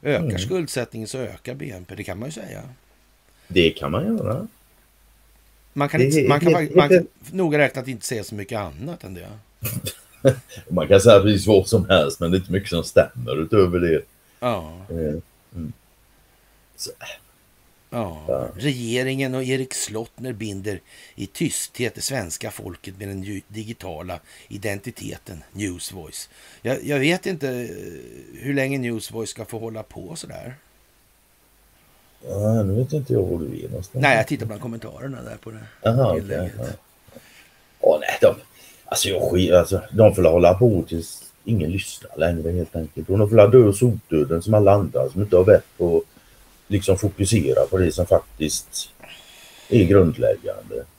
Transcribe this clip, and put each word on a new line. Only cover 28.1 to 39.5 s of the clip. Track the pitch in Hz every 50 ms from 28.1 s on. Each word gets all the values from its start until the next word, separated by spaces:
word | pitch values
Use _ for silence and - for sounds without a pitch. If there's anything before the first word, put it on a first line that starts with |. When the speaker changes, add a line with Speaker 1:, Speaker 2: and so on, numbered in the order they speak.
| 57 65 62 - 62
Speaker 1:
hur | - 107 135 139
länge | 139 135 135 139 139
Newsvoice | 127 120 117 110 - - 107 113 113 104
ska | - - 113
få | - - 113
hålla | 110 113 107 110 107
på | _ - - - - 165
sådär. | 170 - - - - - 131 127 147 _ _ _ _ _ _ _ _ _ _ _ _ _ _ _ _ _ _ _ _ _ _ _ _ _ _ _ _ _ _ _ _ - -
Speaker 2:
Ja, | 92 98 104 107 110 113 101
nu | 95 98
vet | 110 131 131 151
inte | 151 131 - 120
jag | 113
var | 92 90 87 82
du | 80 69 - - -
är | -
någonstans. | - - 87 - _ 127
Speaker 1:
Nej, | 135 139 131 110
jag | 110 -
tittar | 151 123 113
bland | 107 107 104
kommentarerna | 101 123 113 113 110 110 - - 123 139 135 123
där | 123 113 113 110
på | - 113
det | 110 110 110 110 - _ - 110
Speaker 2:
Aha, | 113 123 135 107
okej, | 87 80
Speaker 1:
inlägget. | 90 98 87 73 90 87 - -
Speaker 2:
ja. | 58 - - - _ _ _ _ _ _ - - _ _ _ - - _ _ _ _ _ _ _
Ja, | - - 76 76
nej, | - - - -
de, | - - - - - _ _ _ - - - _ _
alltså, | - - - - 98
jag | 98 85 - -
skit-, | - 92 92 82